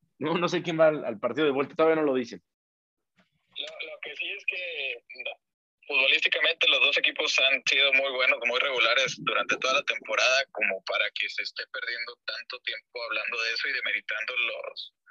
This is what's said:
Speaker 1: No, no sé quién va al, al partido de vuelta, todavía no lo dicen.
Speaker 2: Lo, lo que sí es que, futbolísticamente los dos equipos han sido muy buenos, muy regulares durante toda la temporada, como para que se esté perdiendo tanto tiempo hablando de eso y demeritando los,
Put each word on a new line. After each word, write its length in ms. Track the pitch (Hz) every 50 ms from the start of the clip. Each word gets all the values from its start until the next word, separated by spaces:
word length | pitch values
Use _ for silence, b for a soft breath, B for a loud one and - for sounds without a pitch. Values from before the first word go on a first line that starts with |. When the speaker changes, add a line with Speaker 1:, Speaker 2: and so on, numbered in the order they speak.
| _ _ _ -
Speaker 1:
No, 200 | 139 156 170 180
no 100 | 175 170
sé 140 | 175 170
quién 180 | - 175 160 160
va 60 | 160
al, 180 | 156 151 139 -
al 140 | 117 110 101
partido 260 | - 120 110 139 156
de 80 | 147
vuelta, 220 | 131 135 139 131 -
todavía 220 | - 160 160 160
no 100 | 156 156
lo 80 | 147 131
dicen. 280 | 131 117 117 104 85 _ _ _ _ _ _ _ _ _ _ _ _ _ _ _ _
Speaker 2:
Lo, 720 | _ _ _ _ _ _ - - - - 160 151 160 156
lo 80 | 151 -
que 160 | - 156 143
sí 140 | - - 185
es 140 | 190 196 -
que, 580 | - 196 180 180 175 165 147 139 131 120 - _ - - - - - - _ _ _ _ _ _ _ _ _ _
futbolísticamente 840 | - 143 143 135 139 147 160 - - - 170 156 156 165 - - -
los 120 | 147 131
dos 180 | - - - 170
equipos 320 | - 151 143 - 151 143 - - 131
han 160 | 135 135 127 -
sido 280 | - - 135 139 135 139
muy 160 | 139 139 135
buenos, 280 | 131 127 127 127 - 120 120
muy 120 | 117 123 123
regulares 560 | 135 143 131 120 - 113 117 131 131 120 - -
durante 380 | - 110 110 104 101 110 110 -
toda 160 | - 131 131
la 80 | 143
temporada, 600 | - - 113 - - - 107 104 110 123 131 135 135 -
como 320 | - - 110 101 95 95
para 240 | - - - - 107 104 -
que 140 | - 104 101
se 140 | - -
esté 200 | - - - - 110 -
perdiendo 480 | - - - 120 120 120 - 120 120 _ -
tanto 320 | - 131 - - - 127 123 -
tiempo 320 | 120 113 - - _ - 123 117
hablando 340 | 113 113 117 - 113 120 117
de 100 | 113 113 113
eso 140 | 113 - 143
y 40 |
demeritando 600 | 139 127 - - - - - - - 107 110 - 127
los, 600 | 123 120 113 107 - - - - - - - _ _ _ B